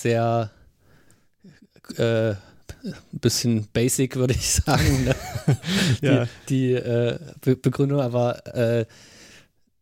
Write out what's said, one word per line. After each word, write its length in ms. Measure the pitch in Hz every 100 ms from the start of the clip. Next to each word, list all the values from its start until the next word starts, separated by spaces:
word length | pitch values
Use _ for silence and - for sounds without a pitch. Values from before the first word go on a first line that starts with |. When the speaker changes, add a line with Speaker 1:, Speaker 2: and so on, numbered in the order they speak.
Speaker 1:
sehr, 500 | 117 117 117 117 110 - - _ _ - _ _ _ _ 185 - 214 _ - -
äh, 340 | 117 113 113
ein 80 | 98 - - - - 220 143 -
bisschen 560 | - 120 - 120 110 107
basic, 420 | 113 127 - 131 127
würde 180 | 127
ich 160 | 120 -
sagen, 560 | - - 131 156 135 131
ne? 100 | 131 - - - 123
Speaker 2:
<laughs> 460 | 160 196 185 113
Speaker 1:
Die, 40 | 151
Speaker 2:
Ja. 220 | 120 120 - -
Speaker 1:
die, 240 | 135 127
äh, 460 | 123 120 117 120 - 143 -
Be-, 140 | 135 127
Begründung, 420 | 135 131 139 143
aber, 440 | 123 123 120 - - -
äh, 300 | 113 117 110 - - - - - _ _ _ _